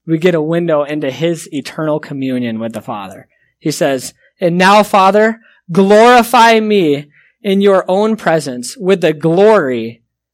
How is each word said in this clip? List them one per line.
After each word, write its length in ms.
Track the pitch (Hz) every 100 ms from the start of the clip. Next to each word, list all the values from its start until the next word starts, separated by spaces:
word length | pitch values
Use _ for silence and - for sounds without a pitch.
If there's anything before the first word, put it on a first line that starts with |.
| -
We 100 | 160
get 180 | 180
a 60 | 165
window 440 | 151 170 170 151
into 260 | 143 151 139
his 380 | 131 170 165 -
eternal 480 | 147 - - 156 151
communion 580 | - 143 131 127 120 110
with 140 | 113
the 80 | 113
Father. 480 | 113 107 95 95 - _ _ _
He 120 | -
says, 440 | - 151 131 - _ _ -
"And 160 | 180 175
now, 260 | 185 208
Father, 560 | 208 202 190 208 220 226 _ _ -
glorify 880 | 175 196 208 233 247 233 247 233 226
me 500 | 220 208 160 143 147 _ _ _
in 180 | 202 196
your 240 | 202 190 -
own 280 | 185 220 214
presence 580 | - 160 143 123 120 -
with 260 | 185 190
the 100 | 170
glory 840 | 147 160 170 208 214 139 120 113 113 _ _ _